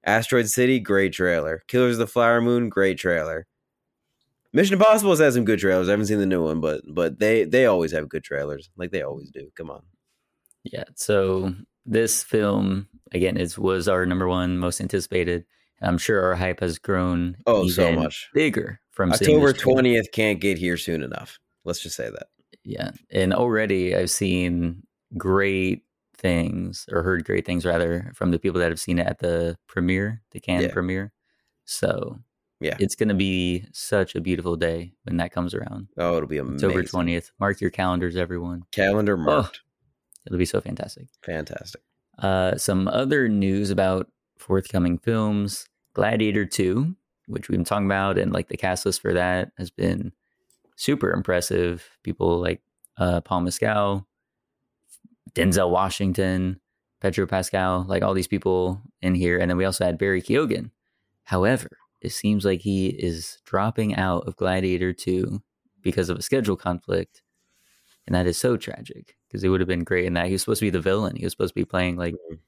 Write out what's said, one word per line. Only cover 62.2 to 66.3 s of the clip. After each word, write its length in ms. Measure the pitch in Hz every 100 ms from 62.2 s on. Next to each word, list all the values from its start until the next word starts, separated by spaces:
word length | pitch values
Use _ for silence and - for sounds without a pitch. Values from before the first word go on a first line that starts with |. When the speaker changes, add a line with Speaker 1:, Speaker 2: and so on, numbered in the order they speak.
| 104 104 98
Speaker 2:
like 160 | 90
he 260 | 101 95 95
is 520 | - 87 80 78 - -
dropping 500 | 95 107 120 107 95
out 320 | 92 87 -
of 80 | -
Gladiator 580 | 92 92 92 90 92
two 480 | 87 - 92 92 101 _ _ _ _
because 280 | - 95 87
of 80 | 85
a 40 |
schedule 340 | -